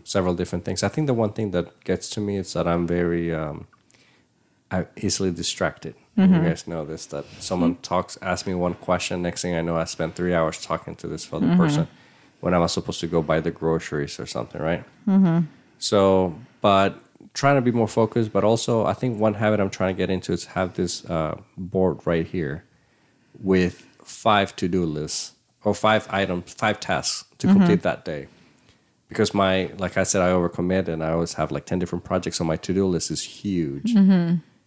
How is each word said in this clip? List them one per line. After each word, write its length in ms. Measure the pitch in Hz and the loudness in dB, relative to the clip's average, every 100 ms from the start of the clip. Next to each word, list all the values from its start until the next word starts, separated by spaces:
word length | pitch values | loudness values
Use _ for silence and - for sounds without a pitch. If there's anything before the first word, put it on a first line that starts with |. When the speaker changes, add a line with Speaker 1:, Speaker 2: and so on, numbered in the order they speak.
| - | -4
Speaker 1:
several 280 | 101 90 | 0 0
different 300 | 90 90 90 | 0 -2 -6
things. 180 | 95 90 | -4 -2
I 60 | 101 | -2
think 200 | - 147 | -2 -2
the 60 | |
one 200 | 117 107 | 0 0
thing 180 | 110 107 | -2 -2
that 320 | 90 87 - | -2 -4 -6
gets 260 | - 92 - | -4 -4 -4
to 100 | - | -6
me 160 | 101 98 | -4 -4
is 160 | 90 | -4
that 140 | - 82 | -2 0
I'm 200 | 85 85 | 0 0
very, 460 | 87 87 85 85 80 | 0 0 0 -2 -4
um, 320 | 78 80 - _ _ _ _ _ _ _ _ _ - | -6 -8 -14 _ _ _ _ _ _ _ _ _ -6
I'm 160 | 92 82 - | -4 -4 -4
easily 360 | 101 - 95 | -4 0 -2
distracted. 640 | 87 85 - 85 - - - _ - | -2 -4 -2 -4 -4 -12 -16 _ 4
You 80 | |
Speaker 2:
Mm-hmm. 200 | 190 180 156 | 6 6 4
Speaker 1:
guys 220 | 80 - | -2 -4
know 160 | 82 | -8
this, 220 | 76 76 - | -8 -10 -10
that 180 | 73 - - | -10 -10 -12
someone 340 | - 90 85 | -4 0 0
Speaker 2:
Mm-hmm. 80 | 87 | 0
Speaker 1:
talks, 340 | - 90 85 - | -2 -2 -2 -6
asks 260 | 92 90 - | -4 -4 -2
me 80 | 90 | -2
one 180 | 87 | -2
question, 480 | 87 - 90 - 90 | -2 -2 -2 -2 -4
next 200 | 87 - | -4 -4
thing 120 | 90 85 | -4 -2
I 60 | |
know, 160 | 82 82 | -2 -2
I 60 | |
spend 320 | 82 - 80 - | -4 -4 -6 -4
three 180 | 90 | 0
hours 260 | 85 80 - | 2 0 -2
talking 360 | - 82 - - | -6 -6 -6 -12
to 120 | - | -10
this 240 | - - | -10 -8
other 140 | - - | -2 2
Speaker 2:
Mm-hmm. 120 | 180 | 4
Speaker 1:
person 300 | 160 147 82 - - _ _ _ | 4 2 -2 -8 -20 _ _ _
when 140 | 90 | 0
I 40 | 90 | 2
was 120 | 85 | 2
supposed 280 | - 82 - | 0 -4 -6
to 60 | 85 | -2
go 140 | 82 | -2
buy 180 | 76 80 | 0 0
the 120 | 82 | -2
groceries 680 | 80 80 82 - 73 71 - | -2 0 -2 -2 -6 -6 -8
or 60 | - | -10
something, 360 | - - - | -8 -8 -6
right? 220 | 78 85 - - - | -2 -2 -6 -8 2
Speaker 2:
Mm-hmm. 340 | 190 185 170 156 - _ _ | 4 4 4 0 -6 _ _
Speaker 1:
So, 540 | - 104 98 95 92 107 123 _ | 0 4 6 6 2 -2 -14 _
but 360 | 104 98 98 - - - - | 4 4 4 0 -14 -20 -18
trying 220 | - 139 143 | 0 4 4
to 60 | |
be 100 | 123 | 4
more 160 | 117 107 | 2 2
focused, 440 | - 110 120 107 | 2 0 2 0
but 100 | 101 | 2
also 420 | 104 117 - 117 95 | 4 2 2 0 0
I 80 | |
think 260 | - 131 104 | 0 -2 0
one 160 | 107 101 | 0 2
habit 240 | 107 107 | 2 2
I'm 100 | 98 | 0
trying 240 | - 95 92 | 0 -2 0
to 20 | |
get 120 | 92 | 0
into 220 | 92 - | -2 -2
is 120 | 90 - | -4 -4
have 280 | 90 90 | -4 -2
this, 320 | - 87 - - | -2 -4 -4 -6
uh, 300 | 82 78 80 - - | -4 -2 -6 -12 -14
board 420 | 90 95 92 76 - | -4 0 0 0 -2
right 200 | 85 82 | -2 -2
here 380 | 92 73 78 - _ _ _ _ _ _ - | -4 -4 -6 -12 _ _ _ _ _ _ -6
with 460 | 95 92 90 - - _ | 2 4 2 -2 -14 _
five 520 | - - 113 104 98 - | -20 -4 2 2 2 -2
to-do 300 | 92 90 82 | -2 0 -2
lists 480 | 76 78 - - - _ _ | -4 -6 -8 -10 -14 _ _
or 100 | 107 98 | -2 0
five 320 | 110 110 - | 2 2 0
items, 440 | 98 95 90 - | -2 0 -2 -6
five 260 | - 117 - | -4 -2 -2
tasks 460 | - 78 - - - - | -2 -4 -4 -6 -10 -2
to 100 | - | 4
Speaker 2:
Mm-hmm. 100 | 196 | 6
Speaker 1:
complete 240 | 180 - | 6 4
that 200 | 87 - 90 | 0 -4 -6
day. 220 | 76 65 _ _ _ _ _ _ _ - | -8 -10 _ _ _ _ _ _ _ -8
Because 260 | - 104 104 | 0 0 2
my, 360 | 95 95 90 - | 2 2 0 -4
like 200 | 92 - | -4 0
I 60 | |
said, 180 | 95 101 | 0 2
I 60 | 90 | 4
overcommit 580 | 92 87 - 90 92 85 | 2 0 -2 0 0 0
and 160 | 80 | -2
I 80 | 80 | -2
always 220 | 82 85 - | 0 -2 -2
have, 160 | 78 | -4
like, 140 | 73 - | -4 -4
ten 120 | 92 | -4
different 260 | 87 87 | -2 -6
projects, 340 | - 90 87 - | -4 -4 -2 -4
so 60 | |
my 120 | 82 78 | -2 -2
to-do 280 | - 92 95 | -2 0 0
list 240 | 82 - | 0 -2
is 100 | 78 | -6
huge. 720 | - - 104 90 82 143 220 | -8 -8 -4 -2 -2 -4 0
Speaker 2:
Mm-hmm. 440 | 220 190 185 170 170 - _ | 4 6 4 2 -2 -4 _